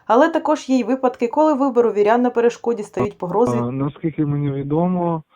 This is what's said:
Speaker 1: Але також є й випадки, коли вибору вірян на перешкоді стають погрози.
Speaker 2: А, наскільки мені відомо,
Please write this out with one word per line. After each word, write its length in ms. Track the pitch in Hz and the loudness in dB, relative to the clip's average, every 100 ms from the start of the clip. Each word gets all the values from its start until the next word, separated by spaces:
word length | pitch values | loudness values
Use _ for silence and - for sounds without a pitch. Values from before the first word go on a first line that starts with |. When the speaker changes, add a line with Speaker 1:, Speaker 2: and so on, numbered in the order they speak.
| - | 0
Speaker 1:
Але 220 | 226 320 | 4 4
також 400 | 320 320 302 - | 2 -2 -2 0
є 80 | 262 | 0
й 80 | |
випадки, 440 | 214 262 262 - 233 | 0 0 -2 0 -2
коли 260 | 285 311 | 2 2
вибору 380 | 269 277 240 233 | 2 0 2 2
вірян 300 | 202 202 240 | 2 2 4
на 80 | 247 | 2
перешкоді 520 | 240 233 233 233 226 | 2 0 0 -6 -6
стають 360 | - - 214 - | -6 -4 -4 -4
погрози. 400 | 175 196 247 120 | -4 0 2 0
Speaker 2:
А, 120 | 120 | -2
наскільки 560 | 135 143 - 165 151 147 | -4 -4 -4 -6 -2 -2
мені 240 | 143 143 | -2 -2
відомо, 720 | 139 139 151 180 180 170 165 - | -4 -2 0 0 0 -2 -4 -8